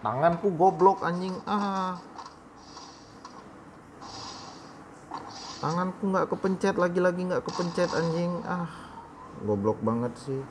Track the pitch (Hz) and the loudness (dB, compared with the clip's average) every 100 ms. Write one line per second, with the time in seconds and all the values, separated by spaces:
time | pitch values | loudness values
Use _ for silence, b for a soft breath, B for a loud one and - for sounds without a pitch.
0 | 107 123 165 170 202 160 190 160 185 190 | -2 4 4 4 0 6 6 8 6 8
1 | 160 175 185 185 - 202 202 190 185 180 | 0 -2 -4 -6 -2 -2 0 -2 -2 -6
2 | - - - - - - - - - - | -12 -16 -16 -18 -20 -20 -20 -18 -18 -20
3 | - - - - - - - - - - | -20 -20 -18 -18 -18 -20 -20 -20 -20 -18
4 | - - - - - - - - - - | -14 -12 -12 -12 -14 -16 -18 -18 -18 -18
5 | - - - - - - 147 170 185 180 | -12 -12 -10 -12 -12 -4 -2 0 0 0
6 | 196 185 156 127 190 185 196 - 175 180 | 2 2 2 2 0 2 2 4 2 4
7 | 180 175 180 147 - - 175 170 170 - | 2 2 0 0 0 -2 -2 0 2 2
8 | 165 165 175 175 - 180 170 B B B | 0 0 0 -2 -4 -4 -4 B B B
9 | B - - - 104 104 107 107 110 117 | B -16 -16 -6 0 2 2 2 0 0
10 | 123 - - 135 143 | -2 -6 -6 -6 -6